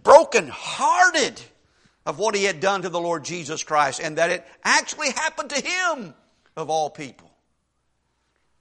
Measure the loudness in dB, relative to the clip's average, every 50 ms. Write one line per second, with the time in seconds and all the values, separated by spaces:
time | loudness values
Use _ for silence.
0 | 8 10 10 10 10 6 2 0 0 -2 -6 -12 -10 -10 -6 -2 -2 0 2 4
1 | 4 4 4 2 0 0 -2 -8 -16 -20 _ _ _ _ _ _ _ _ _ _
2 | _ -8 -6 -2 -2 -2 0 0 0 -2 -2 -2 -2 -2 -2 -2 -4 -4 -4 -4
3 | -4 -4 -4 -6 -6 -8 -10 -10 -10 -10 -10 -10 -6 -2 0 2 2 2 0 -4
4 | -8 -6 -2 0 0 0 0 -4 -6 -12 -18 -6 -2 0 0 0 0 -2 -6 -6
5 | -4 -4 -4 -4 -4 -6 -6 -8 -8 -6 -6 -6 -4 -4 -4 -2 -2 -2 -4 -4
6 | -8 -12 -16 _ _ _ _ _ _ _ _ -12 -8 -6 -4 -4 -4 -6 -8 -10
7 | -14 -16 -16 -20 _ _ _ _ _ _ _ _ _ _ _ _ _ _ _ _
8 | _ _ _ _ _ _ _ _ _ _ _ _